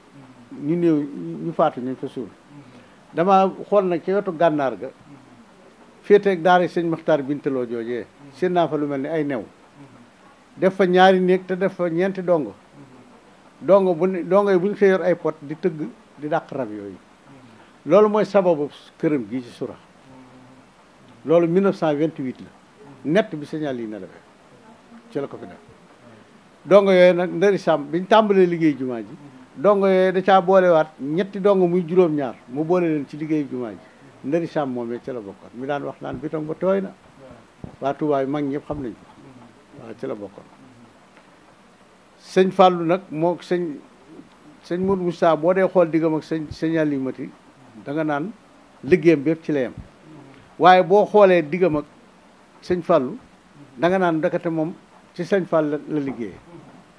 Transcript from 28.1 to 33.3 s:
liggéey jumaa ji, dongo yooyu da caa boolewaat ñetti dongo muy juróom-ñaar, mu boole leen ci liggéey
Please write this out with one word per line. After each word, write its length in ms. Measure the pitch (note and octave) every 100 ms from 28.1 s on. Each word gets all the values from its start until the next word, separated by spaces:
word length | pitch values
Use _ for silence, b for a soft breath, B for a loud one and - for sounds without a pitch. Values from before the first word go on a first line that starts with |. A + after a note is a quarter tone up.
| A3 G#3+ G3 F3+
liggéey 280 | E3+ D#3+ C3
jumaa 240 | C3 A#2
ji, 160 | G#2 - - - - -
dongo 300 | E3+ G3+ F#3+
yooyu 260 | F#3 F#3
da 100 | F#3
caa 180 | F#3+ F#3+
boolewaat 480 | F3+ F#3+ F3+ D#3+ D#3 -
ñetti 400 | C3+ D#3+ G3+ G3+
dongo 260 | G3 G3 F3+
muy 140 | F3+ D#3+
juróom-ñaar, 480 | F#3 F3 D3 B2+ - -
mu 160 | C3
boole 180 | D#3+ F3+ E3+
leen 180 | D3+ C3+
ci 80 | D3
liggéey 300 | D#3